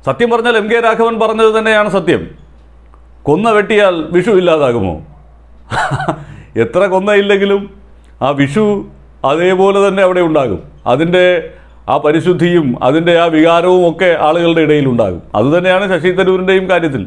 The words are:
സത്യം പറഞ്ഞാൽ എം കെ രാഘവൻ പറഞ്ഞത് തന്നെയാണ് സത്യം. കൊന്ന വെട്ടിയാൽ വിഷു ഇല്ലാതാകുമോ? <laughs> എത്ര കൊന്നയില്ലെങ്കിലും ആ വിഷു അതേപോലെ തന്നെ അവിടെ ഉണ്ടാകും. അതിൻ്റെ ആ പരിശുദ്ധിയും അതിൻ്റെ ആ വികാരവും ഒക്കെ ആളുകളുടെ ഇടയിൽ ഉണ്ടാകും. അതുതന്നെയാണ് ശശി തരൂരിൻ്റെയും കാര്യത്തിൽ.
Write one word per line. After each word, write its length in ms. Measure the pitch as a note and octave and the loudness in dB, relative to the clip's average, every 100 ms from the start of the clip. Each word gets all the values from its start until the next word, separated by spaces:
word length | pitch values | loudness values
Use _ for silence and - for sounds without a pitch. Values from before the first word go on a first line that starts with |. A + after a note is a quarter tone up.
| - | -6
സത്യം 220 | C3 A#3+ | -2 -2
പറഞ്ഞാൽ 220 | A#3 A#3+ A3+ | 0 0 -2
എം 60 | G#3 | 0
കെ 80 | A#3 A3+ | 0 0
രാഘവൻ 300 | A3+ A#3 A3+ | 0 -2 0
പറഞ്ഞത് 300 | A3 A3 A3 A3 | -2 2 2 2
തന്നെയാണ് 340 | A3 G#3+ G#3 F#3 | 0 0 0 -2
സത്യം. 260 | E3+ A#2+ E2 - - - - - - - - - - | 0 -2 -4 -18 -20 -20 -20 -20 -20 -20 -20 -10 -4
കൊന്ന 200 | D#3 A3+ G#3 | -2 0 0
വെട്ടിയാൽ 400 | G3 G#3 G3+ E3+ D#3 F3 | 0 2 2 0 -2 -2
വിഷു 180 | F3 F#3+ | 2 2
ഇല്ലാതാകുമോ? 520 | F3 D#3+ C3+ A#2+ F#2+ D#2+ - - - - - - - | 2 2 0 0 -4 -8 -14 -20 -20 -20 -20 -20 -10
<laughs> 960 | - - C#3 - D#3 - - - A2 | -6 -6 -6 -6 -8 -12 -20 -10 -4
എത്ര 180 | A#2 F3 G3 | -2 0 0
കൊന്നയില്ലെങ്കിലും 680 | F#3+ G3+ G3+ G3+ G3 G3+ G3+ G3 - - - - - B2+ | 0 0 0 2 0 0 -2 -4 -20 -20 -20 -20 -6 -4
ആ 40 | C#3+ | -2
വിഷു 240 | C#3 G#3+ G#3 G3+ G#3 - - - C3 | -2 0 0 -2 -8 -20 -20 -6 -2
അതേപോലെ 480 | D#3 F3+ F#3 F#3+ G3 G3 | 0 0 2 2 2 0
തന്നെ 140 | F#3+ F#3 | 2 0
അവിടെ 140 | F3+ E3+ | 2 0
ഉണ്ടാകും. 320 | D3+ B2+ F2 - - - | 0 -2 -6 -10 -10 -2
അതിൻ്റെ 320 | B2+ E3+ F3+ F3+ D#3 - - - - - | 0 2 2 2 0 -4 -18 -20 -18 -4
ആ 40 | C#3 D3 | -2 0
പരിശുദ്ധിയും 600 | D#3+ E3+ E3 F3 F3 C#3+ A2+ B2+ | 0 0 0 2 2 0 -2 0
അതിൻ്റെ 260 | D#3 E3+ E3+ | 0 2 2
ആ 20 | E3+ D#3+ | 2 2
വികാരവും 480 | E3 E3+ F3+ F#3 F3 | 4 2 2 2 2
ഒക്കെ 220 | E3+ F#3 D#3+ D3+ | 0 0 2 0
ആളുകളുടെ 340 | E3+ E3+ D#3+ D3+ | 0 0 0 2
ഇടയിൽ 200 | D3+ C3+ | 2 0
ഉണ്ടാകും. 280 | A#2 G#2 F2 - G#2 | 0 -2 -4 -6 -2
അതുതന്നെയാണ് 460 | B2 E3+ F#3 F#3 G3 | 0 0 2 0 0
ശശി 180 | F3 F3+ F3+ | -2 -2 0
തരൂരിൻ്റെയും 440 | F#3 F#3 F#3 F#3+ F#3 | 0 0 0 0 0
കാര്യത്തിൽ. 320 | F3 E3 C3 | 0 0 -4